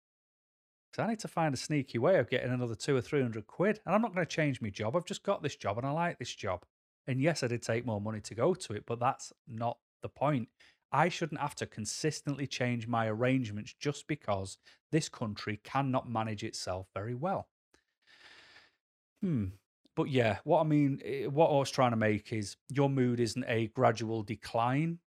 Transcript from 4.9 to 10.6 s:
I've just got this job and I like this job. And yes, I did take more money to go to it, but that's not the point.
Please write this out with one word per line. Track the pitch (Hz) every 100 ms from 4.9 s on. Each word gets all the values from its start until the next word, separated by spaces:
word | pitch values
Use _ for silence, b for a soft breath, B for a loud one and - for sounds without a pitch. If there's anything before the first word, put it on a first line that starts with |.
| 170
I've | -
just | 202
got | - 196
this | 143 -
job | 101 107
and | 139
I |
like | 156 175 -
this | -
job. | - 101 90 - _ _ _ -
And | 131
yes, | 156 156
I | 120
did | 120
take | - 117 123
more | 101
money | 107 107
to | - 104
go | 151 180
to | -
it, | 104 -
but | 120
that's | 127 - - - -
not | 113 117 - _ _
the | -
point. | - 139 135 - _